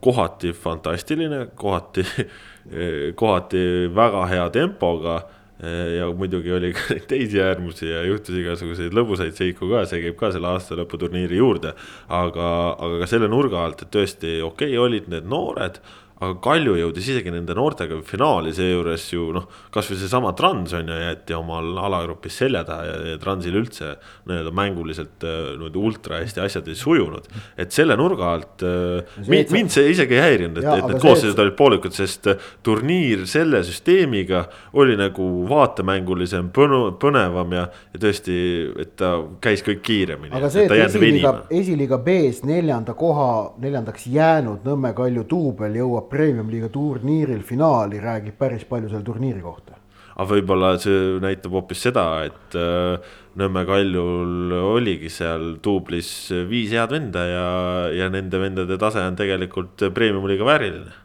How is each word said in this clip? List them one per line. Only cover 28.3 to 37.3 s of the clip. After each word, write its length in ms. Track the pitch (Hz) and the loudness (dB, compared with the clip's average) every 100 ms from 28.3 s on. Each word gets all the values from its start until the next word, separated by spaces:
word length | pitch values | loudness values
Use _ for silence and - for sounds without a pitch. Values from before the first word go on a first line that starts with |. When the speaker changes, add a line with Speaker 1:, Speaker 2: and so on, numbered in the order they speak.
| 85 | -2
Speaker 1:
alt, 260 | - - | -4 -6
äh, 400 | 90 90 90 90 87 - | -4 -2 -2 -4 -6 -12
Speaker 2:
See, 140 | 101 | 4
Speaker 1:
mi-, 100 | 147 | 4
Speaker 2:
et 80 | 147 | 6
sa 80 | 196 | 2
Speaker 1:
mind 160 | 208 | 4
see 140 | - 143 180 | 6 6 6
isegi 220 | 135 123 | 4 6
ei 40 | 165 | 6
häirinud, 340 | 120 85 82 | 4 2 -2
et, 60 | 139 | 2
Speaker 2:
Jaa, 100 | 147 | 2
Speaker 1:
et 80 | - | 2
Speaker 2:
aga 60 | |
Speaker 1:
need 60 | 131 | 4
Speaker 2:
see, 80 | 143 | 8
Speaker 1:
koosseisud 260 | 117 107 | 8 8
Speaker 2:
et 100 | 101 101 | 4 4
Speaker 1:
olid 120 | 95 | 6
poolikud, 400 | 139 101 92 - | 6 6 0 -4
sest, 320 | 98 - 104 | -4 0 2
äh, 160 | 98 - - - | 2 -2 -6 0
turniir 560 | 107 127 185 147 104 92 | 2 2 2 2 2 2
selle 320 | 147 160 123 90 | 2 4 4 2
süsteemiga 800 | 87 - 185 160 110 92 92 85 - - 143 | -2 4 6 6 2 0 0 -2 -10 -4 4
oli 220 | 135 107 | 6 6
nagu 300 | 98 90 92 90 90 | 2 0 -2 -2 2
vaatemängulisem, 1040 | 147 131 - 95 95 92 90 90 92 87 | 4 4 2 0 0 0 -2 -2 -2 -2
põnu-, 460 | 110 143 135 110 92 | 4 4 4 2 0
põnevam 560 | 139 139 92 | 2 4 2